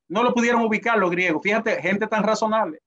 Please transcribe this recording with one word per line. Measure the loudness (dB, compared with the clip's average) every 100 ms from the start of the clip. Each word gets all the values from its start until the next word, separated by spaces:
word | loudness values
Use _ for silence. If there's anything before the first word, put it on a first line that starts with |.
| -6
no | 0
lo | 0
pudieron | 2 2 2
ubicar | 0 0 0 2
los | 2
griegos. | 0 0 -2
Fíjate, | 0 -2 0 -2
gente | -2 -2 0
tan | 0
razonable. | 0 0 0 0 -2 -6